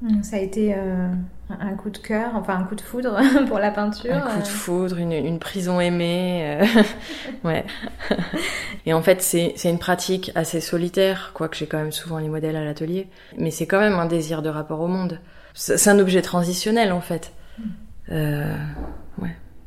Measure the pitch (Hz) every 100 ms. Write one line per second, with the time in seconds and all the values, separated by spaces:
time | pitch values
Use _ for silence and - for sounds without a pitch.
0 | 233 208 208 208 190 220 214 196 190 185
1 | 180 180 180 - - 190 202 202 214 202
2 | - 214 240 220 190 185 185 214 - 240
3 | 254 208 269 269 262 208 208 208 208 208
4 | 240 277 262 214 202 208 185 180 185 175
5 | 170 160 151 165 - 202 180 180 175 175
6 | 170 175 180 175 151 147 214 226 208 -
7 | - 302 - - 170 160 - - - -
8 | - 196 170 311 - - - - 160 160
9 | 165 185 - 170 170 - 175 170 - 180
10 | - 185 185 165 160 170 - 170 175 196
11 | 190 185 - - 160 - 151 156 151 156
12 | 165 160 156 156 156 156 151 147 160 185
13 | 190 - - - 165 156 175 196 208 180
14 | 165 170 156 156 156 151 151 156 170 185
15 | 180 160 - - - - - 196 208 202
16 | 185 185 170 180 170 180 214 233 208 180
17 | - 165 - - - - 214 - - -
18 | - 160 151 147 151 - 151 147 - -
19 | - - 175 - - -